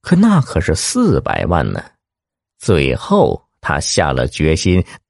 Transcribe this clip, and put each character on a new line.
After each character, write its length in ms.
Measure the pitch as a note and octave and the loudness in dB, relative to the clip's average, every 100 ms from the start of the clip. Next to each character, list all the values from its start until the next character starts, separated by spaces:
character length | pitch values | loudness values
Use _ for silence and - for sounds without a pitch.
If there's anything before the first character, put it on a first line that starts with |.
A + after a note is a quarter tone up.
可 160 | - F3 | 2 2
那 240 | A3 G3 | 4 4
可 180 | - - | 2 -2
是 160 | - | -2
四 460 | D#2+ - B3 A#3 E2 | -2 -2 -2 0 0
百 240 | B1+ G1+ | 0 -4
万 260 | G1+ E2+ A1+ | -2 -2 -2
呢！ 140 | G1+ - _ _ _ _ _ _ _ | -6 -12 _ _ _ _ _ _ _
最 380 | - F2+ C#2 B1 | 0 2 2 -2
后 480 | - G3+ - G1+ _ _ | 0 2 2 0 _ _
他 180 | - C#2+ | -4 -4
下 340 | - - D#2 | -2 -2 0
了 140 | C2 B1+ | 0 -4
决 300 | - D2+ D#2 | -2 0 0
心 260 | F#2+ F2+ - - _ | 0 0 -2 -10 _